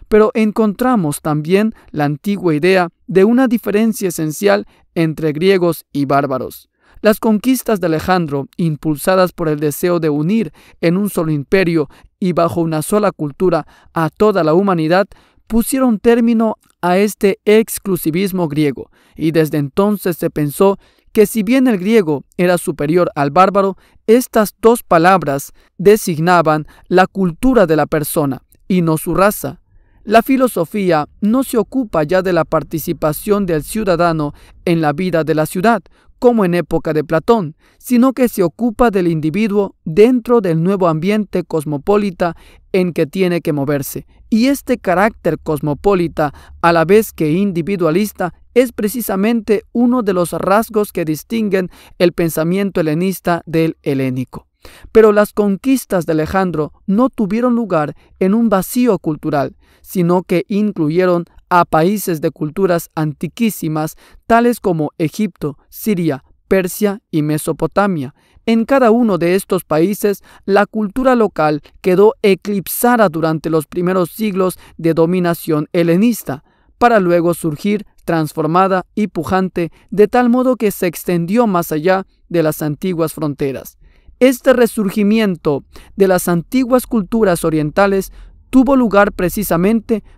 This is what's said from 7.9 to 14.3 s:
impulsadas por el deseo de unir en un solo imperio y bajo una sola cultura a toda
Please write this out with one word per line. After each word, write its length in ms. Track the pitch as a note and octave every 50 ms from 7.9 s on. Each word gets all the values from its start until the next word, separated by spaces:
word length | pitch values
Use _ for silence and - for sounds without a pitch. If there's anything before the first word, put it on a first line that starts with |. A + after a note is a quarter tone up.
| D#3+ D#3 - F#3+ F#3 F3+ E3+ C#3+ C#3+ C#3 C3 - _
impulsadas 760 | - F3 E3 D3+ - - D#3+ D3+ C#3 - F#3+ F#3 F#3+ F#3 F3
por 160 | - - E3+
el 120 | D#3 D3+ D3
deseo 400 | D#3 D3 C#3 - F#3 F3 F3 E3+
de 100 | D#3+ D#3
unir 420 | C#3+ D3 D3+ F3 A3 A3+ G#3 D3+ - - _ - _ _
en 160 | F3 E3 F3
un 140 | G3 G#3 F#3+
solo 200 | - F3+ E3 D#3+
imperio 560 | D3+ C#3+ C3 - - F#3+ F#3 F3 E3 D#3+ C#3 - - - - _ _ _
y 140 | G3+ F3+ E3
bajo 280 | E3+ E3 E3 - F3
una 200 | E3 E3 D#3 D#3
sola 300 | D3+ - G#3 G#3+ G#3+ F#3
cultura 560 | - - D#3 C#3+ C3+ - F#3 F3+ E3+ D#3 - - _ _ _ _ _
a 160 | E3 D#3+ D#3
toda 340 | - - G#3+ G#3+